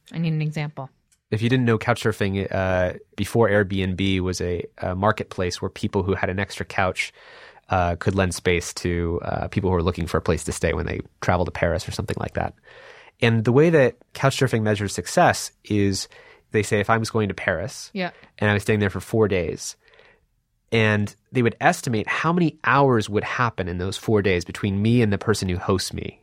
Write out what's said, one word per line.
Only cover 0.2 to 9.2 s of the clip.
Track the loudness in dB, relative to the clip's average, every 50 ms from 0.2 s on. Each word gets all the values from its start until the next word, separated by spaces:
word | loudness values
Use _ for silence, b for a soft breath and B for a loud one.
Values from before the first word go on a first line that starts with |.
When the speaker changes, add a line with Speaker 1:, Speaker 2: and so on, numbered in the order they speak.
| -2 -2 -2
Speaker 1:
an | -2 -2
example. | -4 -4 -6 -8 -8 -8 -12 -14 -14 -16 _ _ _ _ _ _ _
Speaker 2:
If | -2 0 2
you | 2
didn't | 2 4 4
know, | 4 2 2
Couchsurfing, | 2 0 0 0 0 -2 0 0 -2 -2 0 -2 -2 -2 -2
uh, | -2 0 0 2 2 2 0 -2 -6 -14 _ _
before | -6 -4 0 2 2 4 4
Airbnb, | 4 4 2 2 0 0 0 0 0 0 0 2 2 2
was | 0 -2 -2 -2
a, | -2 -4 -4 -4 -6 -8 _ -8
a | -6 -4 -2
marketplace | 0 2 2 2 0 -4 -8 -4 -4 -2 -2 -2 -4 -8
where | -8
people | -6 -6 -6 -2 0 0 0
who | 0 0
had | 0 -2 -2
an | -2 -2
extra | -4 -6 -6 -10 -10
couch, | -4 -2 0 0 0 0 -4 -6 -8 B B B B B B B B B B B -2
uh, | 0 0 2 0 -2
could | -2 -2 0 0
lend | 2 0 0 -2
space | -2 0 2 2 2 -2 -4 -8
to, | -6 -4 -2 -2 0 -2 -2 -2 -4